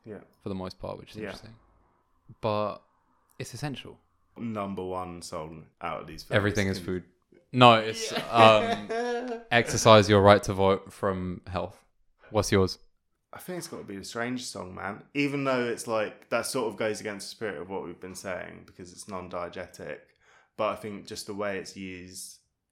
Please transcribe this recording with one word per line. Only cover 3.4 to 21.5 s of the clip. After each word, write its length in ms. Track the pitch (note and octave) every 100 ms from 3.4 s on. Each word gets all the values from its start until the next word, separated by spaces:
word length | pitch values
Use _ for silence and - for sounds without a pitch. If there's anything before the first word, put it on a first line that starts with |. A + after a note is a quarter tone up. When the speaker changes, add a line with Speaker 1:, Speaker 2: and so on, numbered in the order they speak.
| B2+ A#2
Speaker 2:
essential. 420 | D3 B2+ C3 - _ _ _ -
Speaker 1:
Number 460 | A#2 G#2+ G2 F#2
one 400 | F#2 F#2 F2+ F2
song 420 | - F2 D#2 D#2+ D#2 -
out 200 | E2+ D#2+
of 60 | -
these 140 | -
films. 120 | - A#2
Speaker 2:
Everything 300 | G2+ G2+ G2
is 100 | F#2+
Speaker 1:
Can 80 | -
Speaker 2:
food. 180 | F#2 - _ _ - _
No, 240 | B2+ B2 A2+
it's, 360 | A2 A2+ -
Speaker 1:
Yeah. 160 | A#2 -
<laughs> 1000 | A#2 A2 G#2+ A3+ A3 G#3 A3+ A#3+ A#3+ B3
Speaker 2:
um, 120 | A#3 -
Exercise 600 | A#2+ A#2 A2+ A#2+ A2 G2
Your 120 | G2+
Right 220 | G2 G2+
to 100 | -
Vote 380 | F#2+ G2 F#2+ -
from 500 | - G#2 F#2+ F2+ F2+ -
Health. 320 | F2+ F2 - _ _ _ _ -
What's 200 | G#2+ G2
yours? 280 | G2+ F#2 - - _ _ _ _
Speaker 1:
I 60 | -
think 200 | - F3+
it's 80 | -
gotta 160 | -
be 140 | - G2
The 60 |
Strangest 480 | F#2+ A#2 A#2+ B2+ B2
Song, 220 | G2+ F#2 F#2
man. 280 | F#2 G2+ -
Even 300 | C#3 C#3+ C#3+ C3+
though 180 | B2+
it's, 240 | A#2+ G#2 -
like, 400 | A2 G#2+ - -
that 160 | A#2+ G#2+
sort 200 | C3+ A2+
of 100 | G2+
goes 220 | A2+ G#2
against 280 | G2+ G2+ -
the 60 | -
spirit 260 | A2 D#2
of 80 | F2
what 140 | F#2+ D2+
we've 140 | F2+
been 160 | F#2 F#2
saying 480 | G2 F2+ E2+ F2 F2+
because 260 | - F2+
it's 160 | E2+ -
non-diegetic. 920 | F#2+ F2+ F#2 F2 F#2 F2+ - E2 D2+ _ _ _ _ _ -
But 120 | G#2+
I 60 | G2+
think 300 | A2+ G2+ E2
just 220 | G#2 -
the 60 |
way 240 | G2+ G#2